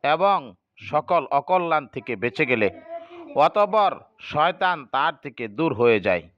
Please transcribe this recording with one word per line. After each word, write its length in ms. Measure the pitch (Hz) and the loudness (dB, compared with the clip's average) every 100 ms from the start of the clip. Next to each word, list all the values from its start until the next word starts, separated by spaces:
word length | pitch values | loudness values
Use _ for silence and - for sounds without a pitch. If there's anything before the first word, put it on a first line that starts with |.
এবং 340 | 139 160 196 190 131 92 _ _ | 2 2 2 0 -4 -20 _ _
সকল 440 | 104 147 151 175 135 | -4 -4 2 0 2
অকল্যাণ 560 | 139 139 185 170 156 135 | -2 2 0 2 -2 -2
থেকে 280 | - 117 110 | -12 -8 -4
বেঁচে 300 | 120 - 147 | -4 -2 0
গেলে, 240 | 120 101 - - - - - - 139 | 2 0 -2 -14 -14 -14 -18 -8 2
অতঃপর 560 | 156 208 208 214 196 139 - _ | 2 4 2 2 0 -2 -16 _
শয়তান 580 | - 147 165 180 185 170 123 | -8 0 0 2 -2 -2 -4
তার 280 | 131 151 147 | -2 -2 -2
থেকে 240 | 147 117 117 | -16 -10 -10
দূর 260 | 104 160 | -2 -2
হয়ে 260 | 113 120 110 | 2 4 4
যায়। 240 | 98 87 - | 2 -2 -4